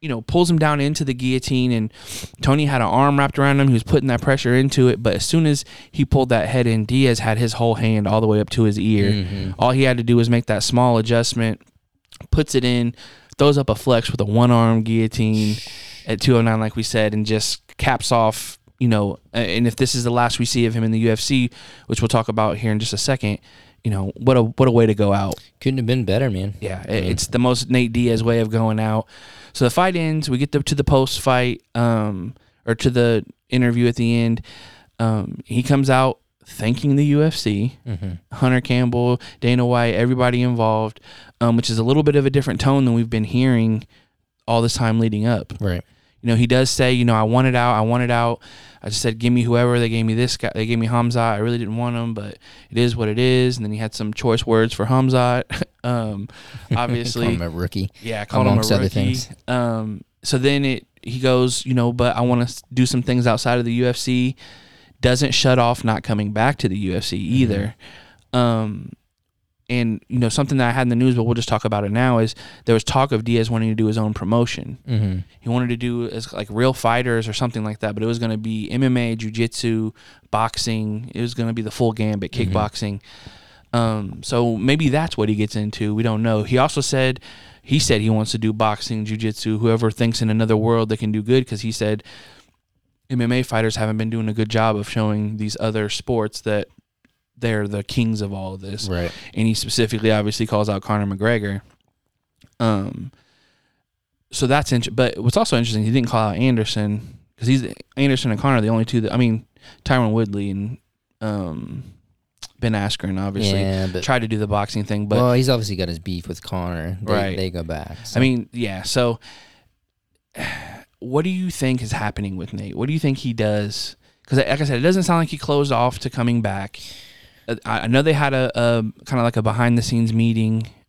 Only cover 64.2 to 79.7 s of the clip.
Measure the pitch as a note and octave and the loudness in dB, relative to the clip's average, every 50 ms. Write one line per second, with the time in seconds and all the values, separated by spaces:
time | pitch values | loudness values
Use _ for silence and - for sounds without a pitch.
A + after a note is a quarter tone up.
64.2 | B2 B2+ C3 _ - - - - - - - - _ _ _ _ - B2 B2+ B2+ | 0 0 -2 _ -12 -20 -20 -20 -20 -20 -20 -20 _ _ _ _ 2 2 2 4
65.2 | C#3+ C3+ - - - C3+ B2+ B2+ A#2+ A#2 A#2+ - - A#2 A2 - - - A2+ G#2 | 2 0 0 2 4 4 4 4 4 2 2 0 0 -2 -2 -2 -2 -4 -2 -2
66.2 | G#2+ G2+ G#2 G#2+ A2+ C3 C#3+ - - - F#2 G2+ G2+ F#2 F2+ F#2+ - - - F#2 | -2 -2 0 0 0 0 0 0 -2 -2 -2 -2 -4 -2 -4 -4 -4 -4 -6 -6
67.2 | G2+ E2 A2+ C3 C3 A2+ G#2 G2 G2+ G#2+ A2+ _ - - - - - - - _ | -4 -2 2 2 2 2 2 0 -2 -6 -8 _ -20 -20 -20 -20 -20 -20 -20 _
68.2 | _ _ - B2 B2 A#2+ A#2 A2+ A2 G#2+ G#2 F#2+ - - - _ _ _ _ _ | _ _ -2 0 2 2 2 0 -2 -4 -6 -8 -12 -14 -16 _ _ _ _ _
69.2 | _ _ _ _ _ _ _ _ _ _ B2 B2 A#2+ A2+ A2 - _ _ - B2+ | _ _ _ _ _ _ _ _ _ _ -2 0 0 0 -2 -4 _ _ -2 0
70.2 | B2 A2+ A2 - C#3+ C3 B2 C3+ B2+ A#2+ A#2 C3 B2+ B2 A#2+ A#2 B2+ C3 B2+ A#2+ | 0 0 0 0 0 0 0 0 2 2 2 0 0 2 2 4 4 4 4 2
71.2 | A2+ A#2 A#2+ A2+ A2+ - - G#2 - A2 A2 G#2 G#2 G2 G#2 A#2 B2+ B2+ B2+ A#2 | 2 0 0 -2 0 -2 -2 -2 0 0 -2 -2 -2 -2 0 0 2 2 2 2
72.2 | A2+ A2+ - - - - - - - - A#2 A2+ - - - C3+ C3 C#3 - A2+ | 2 0 -2 -8 -18 -20 -20 -12 0 2 2 2 2 0 0 0 0 2 0 -2
73.2 | A2 A#2 A#2 A#2 A2+ A2 A#2 A2+ A2+ A2+ A2 G#2+ A2 G#2+ G#2+ A2+ A2 G#2+ G#2+ - | 0 0 2 2 2 2 0 0 0 0 0 2 0 0 0 0 -2 -2 -2 -4
74.2 | - F#2 A2 A#2+ A#2+ A#2 - - - - - - _ - B2+ G#2+ G#2+ G2 F#2 F#2 | -2 0 2 2 2 0 -2 -8 -8 -10 -12 -14 _ -4 -2 0 0 0 -2 -4
75.2 | F#2 - _ _ _ A#2 A#2 B2 B2 A#2+ A#2+ A#2 A#2+ A#2+ A#2+ A#2+ A#2+ - - A2+ | -6 -10 _ _ _ -4 -2 -2 0 -2 -4 -4 -4 -4 -4 -4 -6 -6 -8 -10
76.2 | A2+ - - - G#2+ G2+ G#2 A2 B2 C3 C3 - - A#2 A#2 A#2+ B2 B2 A#2 A2+ | -10 -10 -8 -10 -8 -6 -2 0 2 2 0 2 0 2 2 2 2 0 0 0
77.2 | A2 A2+ G#2 - B2+ A#2+ A2+ A2+ G#2+ G#2+ G#2+ - - G#2+ G#2 G#2+ G#2+ A2+ A#2 A#2 | -2 -2 -4 -4 -4 -4 -4 -4 -6 -6 -6 -4 -6 -6 -4 -2 -2 -2 -2 -2
78.2 | A#2 A2+ A2 G#2+ G#2+ A2+ A2 G#2+ G#2+ - - B2 C3+ C3 B2+ B2 A#2+ A#2 A2+ A2 | -2 -2 -4 -4 -4 -4 -4 -4 -6 -4 -2 0 2 2 2 2 0 -2 -4 -4
79.2 | A2 A2 G#2+ A2+ A#2 A#2 - - - A#2+ | -6 -8 -4 -2 -2 -2 -2 -4 -2 -2